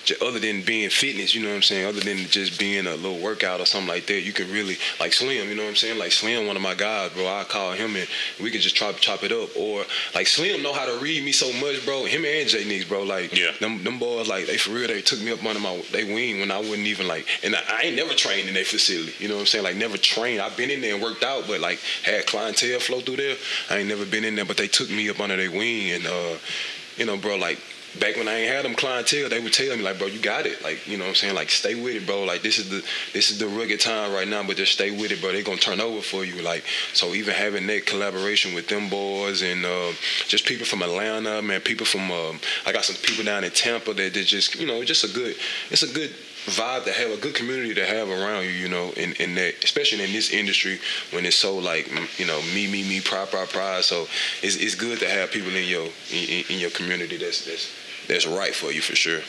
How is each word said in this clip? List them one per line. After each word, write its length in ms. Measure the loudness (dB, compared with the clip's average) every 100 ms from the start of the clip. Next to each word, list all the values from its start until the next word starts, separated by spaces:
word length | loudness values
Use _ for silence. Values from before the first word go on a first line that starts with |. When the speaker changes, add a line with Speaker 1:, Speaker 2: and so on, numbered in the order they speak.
Speaker 1:
just 180 | 0 2
other 160 | 0 2
than 240 | 0 0
being 280 | 0 0 2
fitness, 440 | 2 2 0 0
you 80 | 2
know 60 | 0
what 80 | 2
I'm 60 |
saying? 240 | 2 4 0
Other 140 | 0
than 180 | -2 -2 2
just 320 | 2 2 0
being 260 | 0 2 0
a 80 |
little 240 | -2 -2 -2
workout 420 | -2 0 0 2
or 60 | 2
something 220 | 2 0
like 180 | -2 0
that, 140 | 0
you 120 | 0
can 180 | -2 -2
really, 240 | -2 -2 -2 -2 0
like 120 | 2
Slim, 360 | 4 2 0 -2
you 60 | -2
know 60 |
what 60 | 0
I'm 60 | 2
saying? 220 | 2 0
Like, 140 | 2
Slim, 340 | 2 4 2 0
one 80 | 0
of 60 |
my 120 | 0
guys, 360 | 0 0 0 -2
bro, 140 | 0 0
I 160 | 0
call 280 | -2 -2 0
him 240 | -2 -2 -2
and 100 | -2 -2 -4 -4
we 100 | -4
can 80 | 2
just 160 | 2 4
chop, 200 | 0 2
chop 260 | 2 2
it 80 | 0
up. 160 | 0 -2 -2
Or, 280 | -2 -2 -2 -4 -2
like, 140 | 2 4
Slim 340 | 4 2 0
know 120 | -2
how 120 | -2 -2
to 120 | -2
read 220 | 0 -2
me 80 | 2
so 200 | 2 2
much, 300 | 0 -2 0
bro. 200 | 0 0
Him 200 | 0 0
and 240 | 2 2 4
Jay 160 | 2
Nix, 200 | 2 -2
bro, 180 | 0 -2
like, 340 | 0 -2 0 2
Speaker 2:
Yeah. 140 | 2 2
Speaker 1:
them, 240 | -2 -2
them 160 | -4 -2
boys, 300 | -2 0 0
like, 180 | -2 0
they 120 | 0
for 120 | 0
real, 160 | 0 0
they 140 | 0
took 200 | 0 0
me 120 | -2
up 100 | -2
under 140 | -2 -2
my, 220 | -2 -4 -2
they 140 | -2
wing 340 | 0 -2 0 -2
when 120 | -2
I 60 | -2
wouldn't 280 | -2 0 0
even, 220 | 0 0
like, 180 | -2 -2 -2
and 100 | 2 0
I, 60 | 2
I 120 | 0
ain't 120 | 2 2
never 160 | 2
trained 340 | 2 2 0 0
in 60 |
their 100 | 0
facility, 500 | 0 2 2 2 -4 -6
you 100 | -4
know 60 |
what 60 | 0
I'm 40 | 2
saying? 180 | 2
Like, 120 | 2 0
never 200 | -2 2
trained. 440 | 2 2 0 0
I've 140 | -2 -2
been 140 | -2
in 100 | 0
there 140 | 0
and 80 | 0
worked 200 | -2 0
out, 200 | -2 0 -2
but, 140 | -2
like, 180 | 0 -2 -4 -2
had 240 | 2 2 2
clientele 520 | 0 0 0 2 0
flow 200 | 0 -2
through 160 | -2 -2
there. 200 | -2 -2 -4 -4 0
I 80 | 0
ain't 100 | 0
never 160 | -2
been 200 | 0 0
in 100 | 0
there, 100 | 0
but 120 | -2 0
they 100 | 2
took 220 | 2 2
me 180 | 0 0
up 120 | 0
under 160 | 0 0
their 140 | 0
wing, 420 | 0 0 0 0
and, 140 | 0 0
uh, 280 | -2 -2 -4 -6 -6 -6 -8 -12 -4
you 100 | -2
know, 100 | 0
bro, 200 | 0 0
like, 220 | 0 -2 -6 -14 -14 0
back 160 | 0 2
when 100 | 0
I 60 | 0
ain't 120 | 2
had 120 | 2
them 100 | 0
clientele, 540 | 0 0 2 2 2 2
they 100 | 0
would 120 | 2
tell 220 | 2 2 0
me, 60 |
like, 160 | 0 0
"Bro, 100 | -2
you 100 | 0
got 280 | 0 2 0
it." 160 | -2
Like, 240 | -4 -6 -4
you 80 | -4
know 80 |
what 60 | 0
I'm 40 |
saying? 200 | 2 2
Like, 160 | 0 2
"Stay 240 | 2 2
with 200 | 0 -2
it, 120 | -2 0
bro. 180 | 0
Like, 160 | 0 0
this 160 | 2 2
is 120 | 0
the, 120 | -4 -2 -4 -2
this 180 | 2 2
is 80 | 4
the 80 | -2
rugged 340 | 0 0 2
time 320 | 2 2 0
right 120 | 0 0
now, 160 | 0
but 140 | 0 2
just 160 | 4
stay 180 | 4 2
with 220 | 0 -2
it, 80 | 0
bro. 120 | 0
They 100 | 0
gonna 160 | 0 2
turn 220 | 2 2
over 200 | 0 -2
for 240 | -2 -2
you." 160 | -2 -2
Like, 220 | -2 -2 -2 -4 0
so 200 | 0 2
even 200 | 0 0
having 320 | 2 0 0 0
that 160 | 0 0
collaboration 680 | 0 0 0 2 2 2
with 120 | -2 0
them 200 | -2 0
boys 540 | -2 0 0 0 0
and, 220 | 0 0 0
uh, 260 | 0 -2 -2 -2 -2 0
just 200 | 2 2
people 180 | 0 -2
from 160 | 0
Atlanta, 600 | 0 0 0 -2 -2 -2
man, 180 | 0 0
people 240 | 0 0 0
from, 240 | 0 0
um, 300 | -2 -4 -4 -4 -2 0
I 60 |
got 120 | 2
some 120 | 0 0
people 280 | 0 2
down 200 | 0 0
in 60 | 2
Tampa 420 | 2 2 0 -2
that, 200 | 0 0
that 100 | 2 2
just, 280 | 4 2 0
you 80 | -2
know, 160 | -2
just 200 | 2 2
a 40 | 2
good, 280 | -2 -4 -4 -4 -4 2
it's 120 | 2
a 60 | 2
good 220 | -2 -4 -8 -16 -10 -4
vibe 380 | -2 0 0
to 80 | 0
have, 180 | 0 0
a 60 | 0
good 160 | -2
community 400 | -2 -2 -2 0
to 100 | 2 2
have 220 | 2 0
around 360 | 0 0 0
you, 60 | 0
you 180 | -2 0
know, 220 | 0 -2 -2
in, 160 | -2 0
in 140 | 0 2
that, 260 | 0 2
especially 400 | 2 4 2 2
in 100 | 0
this 200 | 0 2
industry 480 | 2 2 2 2 -2 -2 -4 -4
when 140 | -2 2
it's 100 | 4
so, 200 | 4 0
like, 300 | 0 0 -2
m-, 140 | -4 -4 -2
you 80 | 0
know, 140 | 0 0
me, 120 | 0 0
me, 160 | 0 0
me, 120 | 0
pride, 280 | 0 -2 0
pride, 180 | -2 -2
pride. 340 | -2 0 2
So 240 | 2 2 0 -2 -2 0
it's, 140 | 0 2
it's 180 | 0
good 240 | 0 -2 0
to 80 | 2
have 220 | 2 0
people 200 | -2 -2
in 140 | 0 0
your, 160 | 0 -2 -8 -4
in, 180 | -2 0
in, 160 | -2 -2
in 100 | -2
your 120 | -2
community 460 | -2 -2 -2 -2 -4
that's, 260 | -2 -4
that's, 260 | -4 -6 -6 -8 -12 -12 -2
that's 180 | 0 2
right 260 | 2 0
for 200 | -2 -2
you 80 | -2
for 160 | 2 2
sure. 240 | 2 0